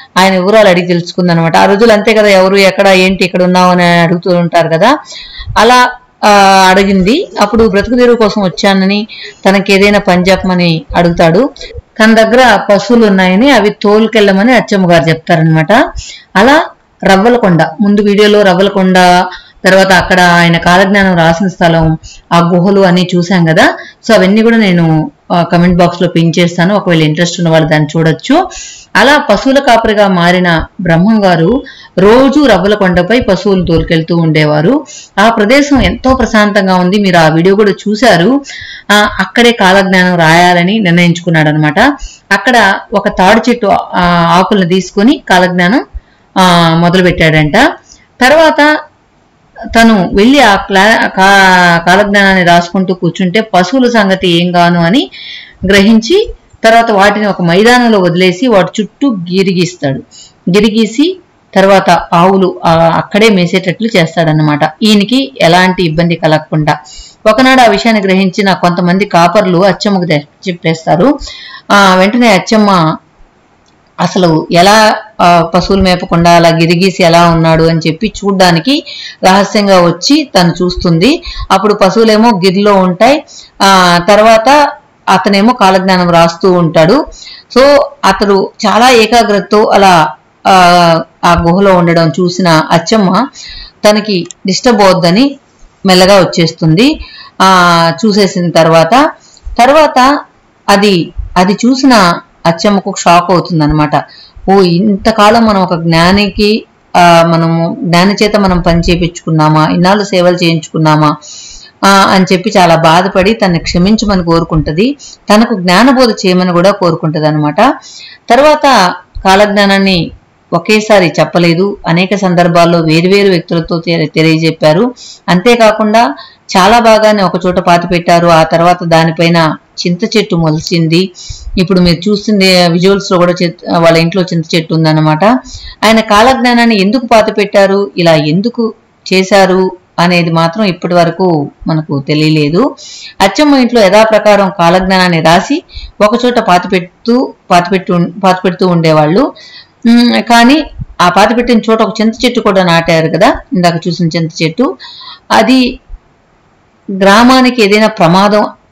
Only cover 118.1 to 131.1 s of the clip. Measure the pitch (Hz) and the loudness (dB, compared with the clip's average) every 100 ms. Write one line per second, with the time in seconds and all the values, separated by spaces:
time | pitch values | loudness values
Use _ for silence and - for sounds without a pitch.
118.1 | - - 240 302 302 285 240 180 - - | -12 -2 2 2 2 2 2 0 -4 -14
119.1 | - 190 196 208 202 196 196 196 180 156 | -6 0 2 2 0 0 0 0 -2 -4
120.1 | - _ _ - 170 175 214 208 208 170 | -10 _ _ -8 -6 0 -2 2 0 0
121.1 | 151 156 180 170 165 196 - - 165 185 | -2 -2 0 0 0 -2 -4 -4 -2 -2
122.1 | 202 190 175 175 165 170 170 160 160 180 | -2 -2 0 0 2 2 0 0 0 2
123.1 | 202 202 175 - 170 160 170 175 165 151 | 2 2 0 -2 -6 -4 -6 -4 -4 -4
124.1 | 160 160 160 160 160 156 160 247 - - | -2 0 0 -2 0 0 0 -2 -6 -20
125.1 | - - 180 240 233 220 214 214 220 254 | -12 -4 0 2 2 2 2 0 0 0
126.1 | 285 - _ - 196 185 233 226 214 214 | -4 -16 _ -4 0 2 2 2 2 2
127.1 | 208 180 175 180 180 180 175 175 180 175 | 0 -2 -2 -4 -2 0 0 0 -4 0
128.1 | 170 170 165 165 165 170 175 170 160 165 | 0 2 2 2 0 0 0 0 0 0
129.1 | 160 170 170 160 - _ - 180 175 214 | -2 0 0 -2 -4 _ -8 -6 -4 -2
130.1 | 220 208 170 160 156 - 170 165 165 185 | -2 -2 -2 -2 -4 -4 -4 0 0 -2